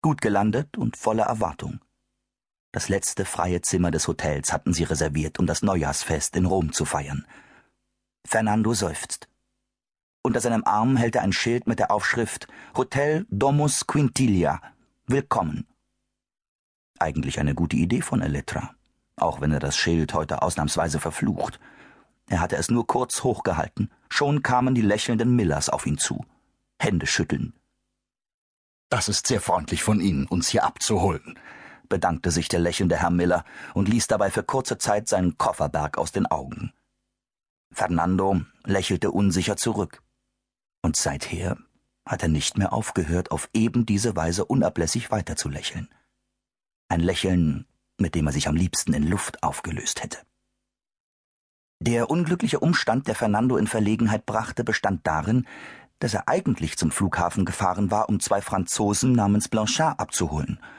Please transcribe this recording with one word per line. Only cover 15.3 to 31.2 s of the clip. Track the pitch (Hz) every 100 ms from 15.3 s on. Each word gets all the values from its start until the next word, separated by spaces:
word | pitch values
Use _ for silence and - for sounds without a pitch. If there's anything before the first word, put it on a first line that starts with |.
| 113 82 76 - _ _ _ _ _ _ _ _ _ _ _ _ _
Eigentlich | 82 73 69 78
eine | 73
gute | 71 82 -
Idee | 87 123
von | - -
Elettra, | 80 73 - - - _ _ _ _ -
auch | 82 73
wenn | 73
er | 73
das | 71 -
Schild | - 82 73
heute | 80 76 71
ausnahmsweise | 87 85 76 - 82 -
verflucht. | 82 - 104 - - - - - - - _ _ _
Er | 87
hatte | 87 92
es | -
nur | 120 113
kurz | 127 127 -
hochgehalten, | 131 110 - 80 - - - _ _
schon | - 143 147
kamen | - 123 131
die | 123
lächelnden | 107 107 - 113 117 123
Millers | 90 73 -
auf | - -
ihn | 73
zu. | - - - _ _ _ _ _
Hände | - 90 78
schütteln. | - - - 123 - _ _ _ _ _ _ _ _ _ _ _ _ _
"Das | 120 107
ist | 101 -
sehr | 110
freundlich | - 90 78 90
von | - 107
Ihnen, | 95 73 67
uns | 87 -
hier | 107
abzuholen", | 76 - - 101 95 78